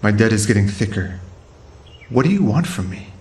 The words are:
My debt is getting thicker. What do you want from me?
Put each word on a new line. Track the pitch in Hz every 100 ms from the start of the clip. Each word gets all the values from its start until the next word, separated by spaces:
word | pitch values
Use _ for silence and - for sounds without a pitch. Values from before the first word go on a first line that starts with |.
My | 107
debt | 104 110
is | 107
getting | 104 107 101
thicker. | - 107 - 87 - - - - - - - - - -
What | 120
do | 147
you | 202
want | 104 123 170
from | - 95
me? | 98 - -